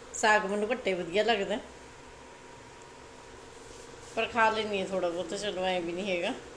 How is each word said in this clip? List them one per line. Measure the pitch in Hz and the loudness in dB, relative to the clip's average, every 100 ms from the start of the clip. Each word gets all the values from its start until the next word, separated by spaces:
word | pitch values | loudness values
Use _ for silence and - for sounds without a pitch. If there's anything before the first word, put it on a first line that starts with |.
| - | -12
ਸਾਗ | - 220 208 190 | 2 6 6 4
ਮੈਨੂੰ | 208 208 | 0 2
ਘੱਟੇ | 247 - 180 | 0 0 0
ਵਧੀਆ | 170 190 | 2 2
ਲੱਗਦਾ, | 214 214 180 220 - - - - - - - - - - - - - - - - - - - - - - - - - - | 4 4 2 -2 -6 -14 -18 -18 -18 -18 -18 -18 -18 -18 -18 -18 -18 -18 -18 -18 -18 -18 -16 -16 -16 -16 -16 -16 -6 -2
ਪਰ | 220 | 2
ਖਾ | 233 220 | 6 6
ਲੈਂਦੀ | 214 208 202 | 6 2 0
ਹਾਂ | 180 | 2
ਥੋੜ੍ਹਾ | 190 175 | 2 2
ਬਹੁਤ, | 170 175 196 | 0 -2 -2
ਚਲੋ | 202 180 185 | -2 0 2
ਐਂ | 180 | 2
ਵੀ | 170 | 0
ਨਹੀਂ | 175 202 | -2 0
ਹੈਗਾ | 175 196 - - | 0 0 -2 -8